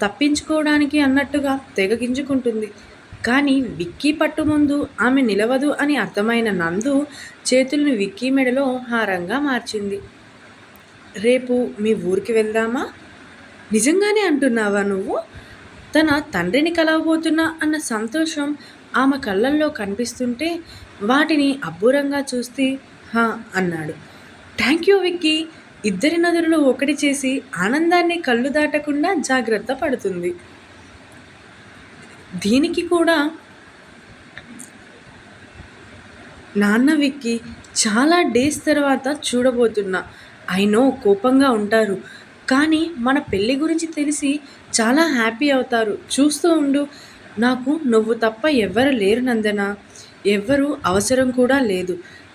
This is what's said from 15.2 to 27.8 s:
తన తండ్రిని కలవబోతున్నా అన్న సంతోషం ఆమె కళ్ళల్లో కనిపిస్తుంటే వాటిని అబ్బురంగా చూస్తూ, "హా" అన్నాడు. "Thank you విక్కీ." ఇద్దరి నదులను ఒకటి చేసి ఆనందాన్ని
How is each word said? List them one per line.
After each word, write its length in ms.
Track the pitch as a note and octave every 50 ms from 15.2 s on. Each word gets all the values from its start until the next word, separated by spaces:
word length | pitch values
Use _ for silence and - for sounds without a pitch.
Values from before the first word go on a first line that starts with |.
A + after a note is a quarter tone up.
| E5 - - - - - - - - - - - - - - D4+
తన 240 | D#4+ D#4 C#4 D4 D4 - -
తండ్రిని 360 | F3+ E3+ F3+ G#3 C#4+ D4+ E4+
కలవబోతున్నా 840 | E4+ E4 D#4 D#4+ D#4+ D#4+ D#4 D#4+ D#4+ D#4+ D#4+ D#4+ D#4 D#4+ D#4+ D#4+ D#4+ -
అన్న 160 | D#4 D4+ D#4 D4+
సంతోషం 800 | - - A3+ G#3+ A3 A3+ D#4 D#4+ D#4+ D#4+ D#4+ D4 C#4+ D4 D4 - - - - - - - -
ఆమె 220 | A#3 C4 C4+ C#4+ C4+
కళ్ళల్లో 500 | - G#3+ F#3+ G3 A#3+ C#4 D4 D4+ D4+ D4
కనిపిస్తుంటే 920 | D4+ - G#3 G3 G3+ A#3+ A#3+ A#3 - - B3+ A#3+ A#3+ - D#4 E4+ E4+ E4+ - - - - - - - -
వాటిని 560 | G3+ G#3+ B3+ C#4+ D#4 D#4 D#4+ D4 C#4 C#4 C4+ C#4 -
అబ్బురంగా 600 | E3 E3 E3+ G#3 B3 C#4 C#4+ C#4 C#4 C#4+ C#4 C#4 - B3+
చూస్తూ, 420 | B3 A3+ - - C#4 C4 C4 C4+ C4+ - - - - - - -
"హా" 240 | A#3 A#3 A3 - A3+ A3 - -
అన్నాడు. 380 | F#3 F#3+ F3 E3 D#3+ D#3 D3+ - - - - - - - - - - - - - -
"Thank 280 | G#3+ A#3+ D#4+ E4+ - G4
you 120 | G4+ F#4+
విక్కీ." 440 | F4+ F4+ F4 - D#4 D#4 D#4 D#4 D#4+ - - - - - - - -
ఇద్దరి 320 | G#3+ F#3 F3+ C4 D#4 E4+
నదులను 420 | E4+ E4+ F4 E4+ E4+ E4 D#4+ E4 D#4
ఒకటి 340 | C#4+ C4 B3 B3+ C#4 D4 C#4+ C#4+ D4
చేసి 380 | C#4+ C4+ C#4+ C4+ C4 C4+ C4+ - - -
ఆనందాన్ని 600 | F3 F#3 G#3 C4+ D#4+